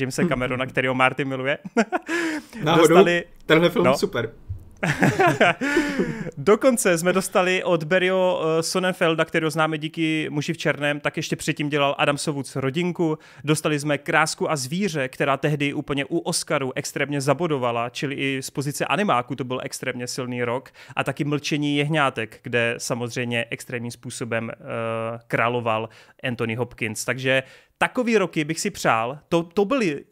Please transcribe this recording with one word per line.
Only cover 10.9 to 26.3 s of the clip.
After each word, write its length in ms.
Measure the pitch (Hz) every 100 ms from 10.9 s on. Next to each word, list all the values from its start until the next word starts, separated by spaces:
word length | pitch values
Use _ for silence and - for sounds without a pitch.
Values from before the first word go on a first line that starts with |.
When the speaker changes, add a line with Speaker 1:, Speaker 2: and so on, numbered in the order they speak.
| 147
Speaker 1:
tak 160 | 147 -
ještě 200 | 151 -
předtím 320 | - 151 151
dělal 260 | 147 139 143
Adamsovu 440 | 147 143 - 143 131
rodinku. 640 | 143 131 135 175 170 165 156 - -
Dostali 340 | 143 156 170 151
jsme 180 | 147 143
Krásku 520 | 160 160 156 - 165
a 60 | 156
zvíře, 520 | 127 170 202 156 131
která 280 | - 143 135
tehdy 380 | 151 147 143
úplně 300 | 143 - 143
u 140 | 139 170
Oscaru 540 | 170 170 - 151 131
extrémně 460 | 127 - 156 139 143
zabodovala, 680 | 135 135 175 143 123 117 120
čili 240 | - 147
i 240 | 135 135 135
z 80 | 131
pozice 340 | - 139 139 147
animáku 480 | 143 208 127 123
to 100 | 135
byl 160 | 127 127
extrémně 440 | - - 127 123 123
silný 380 | - 123 123
rok. 260 | 120 123 131 - - -
A 80 |
taky 200 | 139 135
Mlčení 520 | 147 147 - 151 147 143
jehňátek, 640 | 147 160 139 117 110 -
kde 320 | - 120 117 117
samozřejmě 680 | - 127 120 123 120 120 117
extrémním 400 | 131 - 123 117
způsobem, 600 | - 127 - 123 113 113
eh, 0 | - 139 120 113 113 113 117 -
královal 640 | 135 117 123 117 110 113 - - _
Anthony 320 | 131